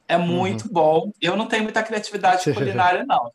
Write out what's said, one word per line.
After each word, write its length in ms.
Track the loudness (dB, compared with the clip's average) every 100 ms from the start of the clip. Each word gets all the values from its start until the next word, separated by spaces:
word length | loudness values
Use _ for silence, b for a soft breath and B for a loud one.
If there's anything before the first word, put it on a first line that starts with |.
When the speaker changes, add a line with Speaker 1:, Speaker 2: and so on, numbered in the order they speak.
| -2
Speaker 1:
é 80 | 0
Speaker 2:
Uhum. 120 | 2
Speaker 1:
muito 440 | 0 0 -4 -2
bom. 400 | 2 4 4 0 -4
Eu 160 | -2 -2
não 120 | -2
tenho 160 | -2
muita 180 | 0 -2
criatividade 600 | -2 -6 -6 0 2 2
Speaker 2:
<laughs> 500 | 0 0 -2 2 2
Speaker 1:
culinária, 100 | 2 0
não, 240 | -2 -2